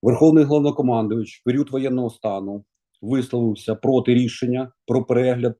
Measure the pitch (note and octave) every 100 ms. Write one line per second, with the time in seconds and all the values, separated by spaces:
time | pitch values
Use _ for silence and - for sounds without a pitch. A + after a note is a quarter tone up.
0 | A#2+ A#2+ D#3+ D#3+ C#3+ D3 C#3+ C#3+ B2+ A#2
1 | A2 A2+ G#2+ - - B2+ C#3+ C3 C3+ B2+
2 | A#2+ - A2 G2 G2 G2+ G#2 _ _ _
3 | G#2 C3 B2 B2 A#2 G#2 - G#2+ C#3 B2+
4 | A#2+ B2 B2 - B2+ B2+ B2+ _ - C3
5 | - B2 B2+ A#2+ A#2+ A2